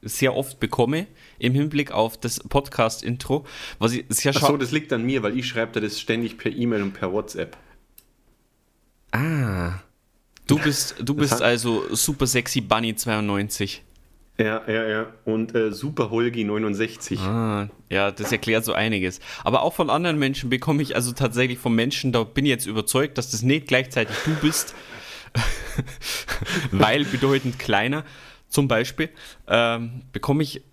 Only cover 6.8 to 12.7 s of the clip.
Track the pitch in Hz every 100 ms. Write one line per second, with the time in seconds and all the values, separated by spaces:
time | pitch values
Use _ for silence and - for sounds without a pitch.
6.8 | 98 95 95 98 107 - 82 - - -
7.8 | _ - _ _ _ _ _ _ _ _
8.8 | _ _ _ 127 151 156 123 92 87 92
9.8 | - _ _ _ _ _ - 147 151 139
10.8 | - - 120 147 143 120 117 120 120 110
11.8 | - 113 - 143 131 123 120 - 101